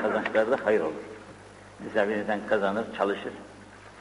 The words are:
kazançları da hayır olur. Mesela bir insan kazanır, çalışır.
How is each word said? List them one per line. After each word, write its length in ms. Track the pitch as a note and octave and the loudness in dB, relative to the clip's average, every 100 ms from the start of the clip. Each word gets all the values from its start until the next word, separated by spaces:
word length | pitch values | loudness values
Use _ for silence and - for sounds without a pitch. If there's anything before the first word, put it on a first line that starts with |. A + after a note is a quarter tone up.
kazançları 480 | G#2+ G#2+ - G#2+ A2 | 0 0 2 2 2
da 80 | C3 | 2
hayır 160 | G#2 G#2+ | 4 4
olur. 120 | D#2+ - - - - - - - - - | 2 -4 -10 -14 -18 -20 -20 -20 -20 -14
Mesela 240 | A2+ G#2+ G2+ | -2 2 2
bir 60 | |
insan 260 | G#2+ G2+ G#2 - | 0 -2 -2 0
kazanır, 360 | G#2+ G2 G#2 A2 - | 2 2 0 -4 -2
çalışır. 360 | G2 G2 B2+ - - - - - - - | 0 0 -6 -10 -16 -18 -20 -20 -20 -6